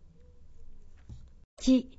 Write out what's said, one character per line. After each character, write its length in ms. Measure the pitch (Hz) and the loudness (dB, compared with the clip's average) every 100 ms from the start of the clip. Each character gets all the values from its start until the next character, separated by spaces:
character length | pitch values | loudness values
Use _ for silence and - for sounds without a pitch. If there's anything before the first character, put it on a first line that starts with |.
| - - - - - - - - - - - - - - - - | -20 -20 -20 -20 -18 -16 -14 -14 -16 -20 -18 -18 -18 -20 -20 -2
一、 320 | - 262 - | 6 6 4